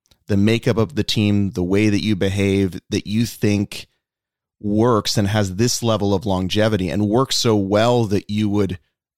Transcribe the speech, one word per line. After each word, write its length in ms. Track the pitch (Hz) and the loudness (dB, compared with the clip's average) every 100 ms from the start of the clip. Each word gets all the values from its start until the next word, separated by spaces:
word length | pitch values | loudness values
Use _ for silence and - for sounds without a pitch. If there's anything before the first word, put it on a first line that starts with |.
| _ _ - | _ _ -4
the 120 | 101 | 2
makeup 400 | 104 117 123 110 | 2 2 0 0
of 160 | 98 | 0
the 100 | 104 | -2
team, 460 | 101 - 104 101 98 | -2 0 2 2 0
the 120 | - | -2
way 280 | 90 98 107 | 0 2 2
that 120 | 101 | 2
you 140 | 107 98 | 0 -2
behave, 640 | 98 101 98 98 95 78 - | -2 0 0 2 0 -4 -6
that 180 | 101 - | -6 -4
you 200 | 107 117 | -4 -4
think 600 | - 107 101 101 - - _ _ _ _ _ _ _ | -2 0 0 -2 -8 -16 _ _ _ _ _ _ _
works 600 | 104 104 120 107 - - | -4 0 2 2 0 0
and 100 | 101 | 0
has 280 | 107 98 92 | 0 -2 0
this 260 | 120 - | -2 0
level 320 | 117 107 101 | 0 0 0
of 100 | 95 | 0
longevity 640 | 98 92 92 104 110 104 92 | -2 -2 -2 0 2 0 -2
and 220 | 85 104 | -2 0
works 260 | 113 131 - | 0 0 0
so 180 | 120 | 2
well 500 | 107 95 101 117 123 | 2 2 2 2 2
that 260 | 107 98 - | 2 -2 -2
you 180 | 104 104 | -2 0
would, 300 | 101 95 92 _ _ _ | 0 -2 -4 _ _ _